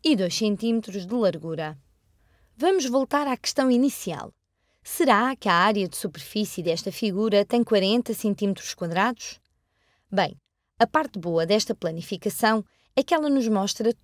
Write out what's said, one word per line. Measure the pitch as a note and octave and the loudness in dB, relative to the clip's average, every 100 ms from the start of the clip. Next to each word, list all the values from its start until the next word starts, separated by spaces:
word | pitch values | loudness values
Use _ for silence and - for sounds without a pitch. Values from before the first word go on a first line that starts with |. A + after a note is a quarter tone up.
e | D#4+ B3 | 0 2
dois | F3+ - | 0 0
centímetros | G#3+ G3+ A#3 A3+ G#3+ G3 F3+ | -2 0 0 -2 -4 -10 -6
de | B3 | 0
largura. | A3 E3+ D#3+ D#3+ D#3 D3 _ _ _ _ _ _ _ - | 0 0 -6 -8 -8 -10 _ _ _ _ _ _ _ -2
Vamos | D#4+ F#4+ C4 | 2 2 2
voltar | B3+ C4+ C#4+ C#4+ | 0 0 0 0
à | B3+ | -2
questão | - - C4 | -2 0 2
inicial. | B3 C4+ - - D#3 - - _ _ _ _ | 4 2 -2 -8 -10 -12 -18 _ _ _ _
Será | - - D4 G#3 B3 C4 | -10 0 4 4 2 0
que | G3+ | 2
a | |
área | F3 G3 G#3 F#3 | 4 4 2 -2
de | - | -6
superfície | - - - G#3+ G#3+ - | -10 -10 -8 -4 -4 -4
desta | E3+ E3 - | -4 -4 -6
figura | - G#3+ F#3+ A3 G3+ | -4 -4 -2 2 2
tem | G3+ A#3+ A#3 | 2 0 2
quarenta | G#3 F#3+ A#3 A#3 | 2 4 2 0
centímetros | A3 G#3+ G3 G3+ F#3+ - | -2 -2 0 -2 -2 -8
quadrados? | - E3+ E3+ G#3+ A#3+ - - _ _ _ _ _ _ _ | -8 -4 0 0 -2 -10 -18 _ _ _ _ _ _ _
Bem, | G3 D#3 - _ _ _ - | 0 0 -4 _ _ _ 0
a | A3+ | 2
parte | D#4 D#4 F#3+ | 2 -2 -6
boa | E3+ E3 E3 | -2 0 2
desta | G#3 - G#3+ | 2 0 -4
planificação | E3+ E3 - F#3 G#3 - A3 A3 - _ _ - | -6 -6 -8 -6 -4 0 2 2 -2 _ _ -2
é | |
que | C#4 | 2
ela | E4 D4+ | 2 2
nos | C#4 A3+ | 2 2
mostra | G#3 G3 - A3 A#3 | 0 0 0 -2 -2